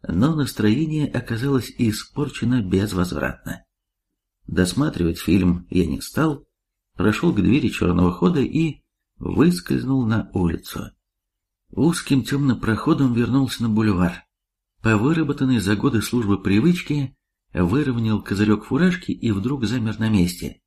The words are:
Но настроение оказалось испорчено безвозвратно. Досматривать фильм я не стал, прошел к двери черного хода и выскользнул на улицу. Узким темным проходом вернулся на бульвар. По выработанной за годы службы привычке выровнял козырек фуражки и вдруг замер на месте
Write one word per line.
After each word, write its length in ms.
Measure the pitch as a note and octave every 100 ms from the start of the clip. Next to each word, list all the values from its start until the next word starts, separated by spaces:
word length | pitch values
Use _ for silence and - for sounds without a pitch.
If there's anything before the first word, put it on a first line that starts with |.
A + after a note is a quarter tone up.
| -
Но 260 | E2+ C3
настроение 720 | D#3+ C3 - G#2+ A#2 D#3+ D#3 C#3+
оказалось 640 | A#2+ - A2+ C#3 C3+ - -
испорчено 840 | A#2+ G#2 - - D3 - A2 B2+
безвозвратно. 1040 | F#2+ F#2 G#2 F#2+ F2+ D2+ C2+ - - - _ _ _ _ _ _ _ _ -
Досматривать 720 | E2+ F2+ - D3+ - E2+ E2
фильм 480 | - F2+ F2+ F2 -
я 160 | F2 F2+
не 160 | C2+
стал, 460 | - - D#3 C#3 _ _ _ _ _ -
прошел 360 | G2 G#2+ E3+
к 80 | A2+
двери 280 | F2+ C3+ G#2+
черного 420 | - F2 F2 F2+
хода 300 | F2 F3+ F3
и 400 | B2 D3+ E3 C#3 _ _ _ _
выскользнул 880 | - - D#3+ F3+ - C3 B2 C3+ A#2
на 240 | A2 -
улицу. 580 | G#2 F2 E2 - - - _ _ _ _ _ _ _ _
Узким 540 | - C#3+ E3+ - C#3
темным 360 | A2+ C#3 C#3 A#2+
проходом 540 | G#2 A2 - D3+ C3+
вернулся 500 | A#2 A#2 C3 C3 -
на 60 | A2+
бульвар. 560 | G#2+ A2 F2+ F2 - _ _ _ _ _ _
По 160 | A2 G#2+
выработанной 600 | B2+ E3 D3 C#3 C3+ B2
за 180 | F#2 G#2
годы 240 | C#3 A#2
службы 400 | - B2 G#2 G2
привычке 720 | G#2 G2+ D3 F3 - D3 C3+ _ _ _ _
выровнял 680 | - F2+ A#2+ C#3 A#2+ A2 G#2
козырек 440 | - G2 G#2+ G#2 -
фуражки 460 | C3 F3+ F3+ -
и 200 | - A#2
вдруг 320 | G2 A2 C#3+ A2
замер 340 | B2 A2+ G#2+
на 100 | A2
месте 520 | G#2 F2 - D2 -